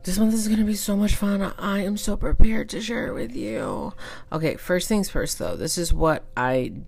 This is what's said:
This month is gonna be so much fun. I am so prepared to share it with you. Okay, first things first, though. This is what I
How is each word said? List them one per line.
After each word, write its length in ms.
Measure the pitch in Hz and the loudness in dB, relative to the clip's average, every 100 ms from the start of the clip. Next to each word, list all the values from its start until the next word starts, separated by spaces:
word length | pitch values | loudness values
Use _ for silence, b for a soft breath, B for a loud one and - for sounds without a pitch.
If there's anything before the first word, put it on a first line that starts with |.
This 160 | - 190 | -2 2
month 160 | 220 226 | 2 2
is 120 | 214 | 0
gonna 160 | 214 | 0
be 120 | 214 208 | 0 0
so 200 | - 202 | -2 0
much 200 | 208 - | 2 2
fun. 260 | 202 202 202 - | 2 0 -2 -4
I 260 | 214 196 | -4 -2
am 140 | 196 208 | -2 -4
so 180 | - 208 | -2 -2
prepared 540 | - - 220 214 214 | 0 8 8 8 -2
to 100 | 202 | -8
share 280 | 220 240 - | -6 -6 -6
it 60 | |
with 220 | - 233 247 | -6 -8 -8
you. 560 | 208 220 - - 214 - B B B | -6 -6 -6 -6 -8 -10 B B B
Okay, 240 | 160 156 - | -4 -2 -4
first 320 | - 180 - | -2 -2 0
things 220 | 214 190 | -2 0
first, 300 | - - - | -2 -4 -4
though. 160 | - 170 | -6 -4
This 240 | 165 180 | -4 -4
is 120 | 170 | 0
what 340 | 160 160 156 - - | 2 4 2 -4 -2
I 360 | 127 131 120 101 | 0 0 -2 -8